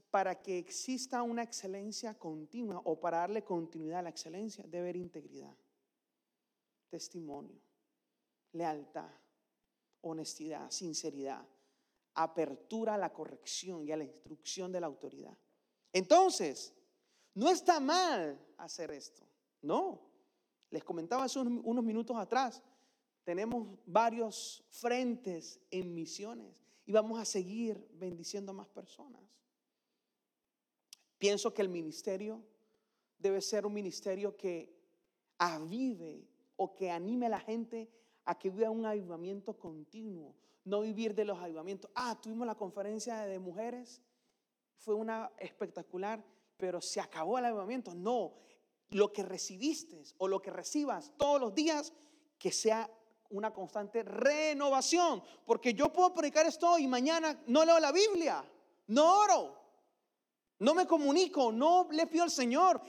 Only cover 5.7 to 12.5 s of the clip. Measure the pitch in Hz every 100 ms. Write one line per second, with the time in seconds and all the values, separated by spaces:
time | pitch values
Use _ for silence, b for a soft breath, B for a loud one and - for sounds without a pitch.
5.7 | _ _ _ _ _ _ _ _ _ _
6.7 | _ - 170 - 180 156 143 - 120 _
7.7 | _ _ _ _ _ _ _ _ 165 165
8.7 | 151 139 156 160 - _ _ _ _ _
9.7 | _ _ _ 165 160 156 - 156 151 139
10.7 | - 175 151 160 139 135 - - _ _
11.7 | _ _ _ _ - 165 165 147